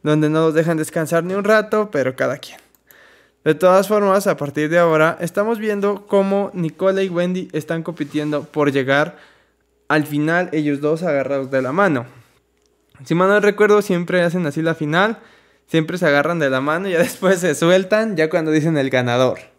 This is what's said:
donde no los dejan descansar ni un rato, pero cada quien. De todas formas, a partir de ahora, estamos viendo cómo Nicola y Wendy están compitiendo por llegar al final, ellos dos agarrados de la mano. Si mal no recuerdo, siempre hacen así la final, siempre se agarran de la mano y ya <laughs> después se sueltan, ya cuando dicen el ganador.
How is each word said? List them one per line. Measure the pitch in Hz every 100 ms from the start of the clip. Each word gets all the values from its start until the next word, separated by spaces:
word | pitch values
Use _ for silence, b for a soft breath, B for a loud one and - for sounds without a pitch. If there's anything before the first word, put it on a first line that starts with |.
donde | 151 156 151
no | 160 160
los |
dejan | 156 160 160
descansar | 156 170 156 165 170
ni |
un | 196
rato, | 202 220 214 214 208
pero | 151 131 127
cada | 135 139
quien. | - - _ _ _ b b b b b
De | 151 151
todas | 180 185 190
formas, | 208 202 196 202
a | 156
partir | 143 147 151
de | 170
ahora, | 170 156 160 -
estamos | 175 - 214 226
viendo | 214 202 202 202 -
cómo | 196 196 196 196
Nicola | 180 160 - 190 190
y | 196
Wendy | 175 180 185 180
están | 160 151 165
compitiendo | 165 165 143 151 151 147 151
por | 156 147
llegar | 135 131 139 156 - b b b b _ _ _
al | 156 143
final, | 147 151 170 180
ellos | 160 147 139
dos | 147 160
agarrados | 175 143 131 139 131
de | 135
la | 127
mano. | 160 202 135 123 b b b _ _ _ _ _ _
Si | 131 165
mal | 185
no | 208
recuerdo, | 202 202 208 208
siempre | 202 175 175 185
hacen | 175 180 160
así | 151
la | 160 160
final, | 151 165 208 220 b b b b _
siempre | 160 160 175
se | 170
agarran | 143 151 170
de | 139
la | 131
mano | 139 160 196
y |
ya | 165
<laughs> |
después | 175 - 185 190
se | 175
sueltan, | 143 165 185 185 214 220 170
ya | 156
cuando | 175 156
dicen | 156 156 151
el | 131
ganador. | 127 123 120 127 98 -